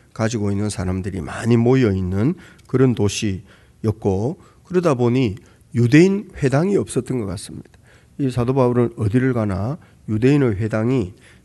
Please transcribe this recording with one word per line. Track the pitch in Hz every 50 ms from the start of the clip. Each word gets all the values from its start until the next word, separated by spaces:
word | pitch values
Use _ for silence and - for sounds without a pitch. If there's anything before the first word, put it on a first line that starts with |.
| _ _ -
가지고 | - 113 110 120 107 104 101
있는 | 101 98 104 104
사람들이 | - - 92 92 95 95 90 98 95 95
많이 | 71 - - - - 113 120
모여있는 | 117 117 123 135 135 123 104 95 95 92 90 95 98 113 156 185 - - - - - _
그런 | - - 131 135 127 110
도시였고 | 107 104 98 - - 113 104 95 - - - - _ _ _ _ _ - 110 101 - - 104 92 95 110 139 185 - - - _ _ _
그러다 | - 170 180 175 165 135
보니 | 120 123 117 120 135 131 104 92 - - - - _ _ _ -
유대인 | 113 120 113 139 156 180 196 196 202 - - - -
회당이 | 143 131 131 143 175 202 202
없었던 | 147 107 - - 131 117 - 131 123
것 | 104
같습니다. | 98 90 101 - - 71 - - - - - _ _ - _ _ _ _ -
이 | 143 127
사도 | 113 123 120 123 135
바울은 | 139 123 123 120 123 120 117 -
어디를 | - 110 101 104 127 127 131 120
가나 | 117 107 101 95 95 101 120 156 - - - _ _ - -
유대인의 | 110 110 123 135 147 143 135 120 95
회당이 | 90 113 107 113 110 110 120 135 127 95 87 - - - - - -